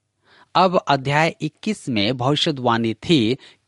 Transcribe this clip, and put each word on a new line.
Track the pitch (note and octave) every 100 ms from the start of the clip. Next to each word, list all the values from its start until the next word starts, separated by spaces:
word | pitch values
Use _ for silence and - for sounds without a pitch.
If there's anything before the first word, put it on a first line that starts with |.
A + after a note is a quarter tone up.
| _ _ _ _ _
अब | D#3+ F#3 F3 -
अध्याय | C#3 C3 D3 D#3+ -
इक्कीस | D3+ - G#3+ G#3 -
में | A2 G2+ B2+
भविष्यवाणी | B2+ D3 E3+ C3+ B2 A2+ A2+
थी | G#2+ - D#3 G#2+ C3+ - _